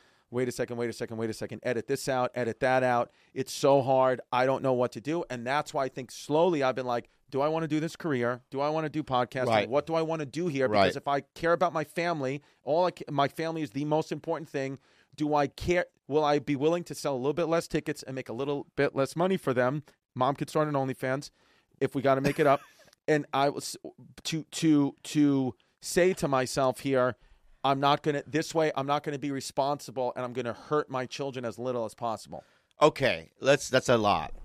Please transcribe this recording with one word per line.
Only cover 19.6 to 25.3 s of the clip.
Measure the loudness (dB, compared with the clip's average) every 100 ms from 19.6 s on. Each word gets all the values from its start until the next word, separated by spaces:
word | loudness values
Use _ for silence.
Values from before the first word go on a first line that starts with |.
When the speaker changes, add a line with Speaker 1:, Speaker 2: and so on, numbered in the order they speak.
| 2 0 -8 _ _
Speaker 1:
Mom | -2 -2
could | 0 -2
start | 0 0
an |
OnlyFans | 0 -2 -4 -4 -4 -6 _ _ _ _ _
if | -2
we | 2
gotta | 2 4
make | 2 2
it | 4
up. | 4 0
Speaker 2:
<laughs> | _ -20 _ 2
Speaker 1:
And | 2 2
I | 2 2
was | 0 -8 -12 -14 -16 -20 -12
to, | -6 -6 -6
to, | 0 4 6 4 -2
to | -4 4 4